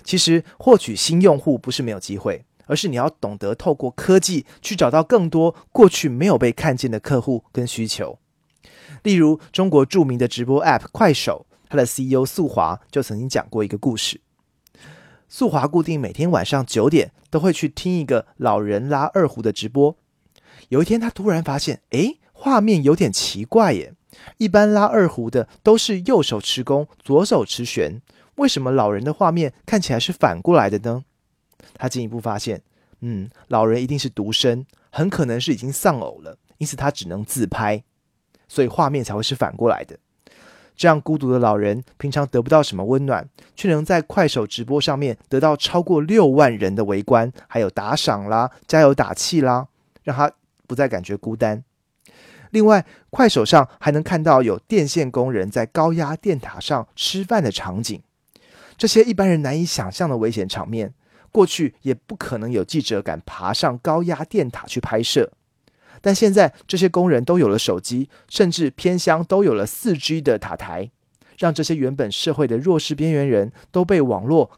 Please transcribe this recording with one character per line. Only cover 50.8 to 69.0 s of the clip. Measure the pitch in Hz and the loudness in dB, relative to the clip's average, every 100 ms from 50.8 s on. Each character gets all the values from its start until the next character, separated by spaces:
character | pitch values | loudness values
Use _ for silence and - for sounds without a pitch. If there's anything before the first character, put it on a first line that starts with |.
| 135 | 0
感 | 98 | -2
觉 | 92 101 | -6 -8
孤 | 113 110 | -6 -2
单。 | 110 107 - _ _ _ _ _ - - - | -2 -2 -10 _ _ _ _ _ -20 -20 -4
另 | 220 214 | 2 6
外， | 202 - - - | 4 2 -16 -10
快 | - 233 | 2 4
手 | 127 | 4
上 | 107 156 131 - | 4 4 4 -2
还 | 151 | -2
能 | 147 | 0
看 | 160 170 | -2 0
到 | 160 131 | 4 4
有 | 113 90 | 4 -2
电 | - 214 143 | 0 0 0
线 | 170 131 | -2 -2
工 | 127 131 | -2 0
人 | 110 95 | -2 -2
在 | 120 113 | -4 -2
高 | 165 165 | 0 0
压 | 165 143 160 | 0 -4 -4
电 | 208 143 | -4 -4
塔 | - - | -6 -12
上 | - 135 110 - | -6 -6 -6 -8
吃 | - 190 | -6 -6
饭 | 185 220 | -2 0
的 | 123 | 0
场 | - 92 95 | -4 -8 -8
景， | 113 104 _ _ _ _ _ _ - - | -8 -10 _ _ _ _ _ _ -18 -4
这 | 220 | 2
些 | 220 | 4
一 | 233 | 4
般 | 196 190 | 2 2
人 | 160 | 2
难 | 135 151 | 0 -4
以 | |
想 | 170 - 95 | -4 -4 -8
象 | - 170 | -4 -4
的 | 120 | -2
危 | 110 | -2
险 | 110 95 | -2 -6
场 | 113 80 | -8 -6
面， | 113 107 - _ _ _ | -6 -8 -12 _ _ _
过 | 220 180 | 2 2
去 | - 143 _ | 2 -4 _
也 | 135 | -6
不 | 117 - 208 | -6 -6 -12
可 | - 117 | -8 -8
能 | 117 | -4
有 | 123 | -4
记 | 110 160 | -2 -4
者 | - 104 | -2 -4
敢 | - 80 | -4 -10
爬 | - - 90 | -12 -8 -6
上 | 110 151 123 | -2 -2 -2
高 | 165 160 | -2 -2
压 | 175 156 | -2 -6
电 | 156 208 127 | -4 -2 -2
塔 | - - | -6 -8
去 | 123 | -8
拍 | - 113 | -4 -2
摄。 | 117 139 - _ _ _ _ _ _ - | 0 0 -2 _ _ _ _ _ _ -4
但 | 202 | 0
现 | 196 214 | 2 4
在 | 196 156 - - | 6 4 0 -6
这 | 185 | 0
些 | 185 | 2
工 | 180 180 | 2 2
人 | 127 | 2
都 | 123 180 | 2 2
有 | 113 | 4
了 | 107 | 2
手 | - 90 | 0 -4
机， | - 123 139 _ - | -4 -6 -6 _ -10
甚 | - 185 | 0 0
至 | 165 143 | 2 -4
偏 | - 180 | -2 -2
乡 | 180 | 0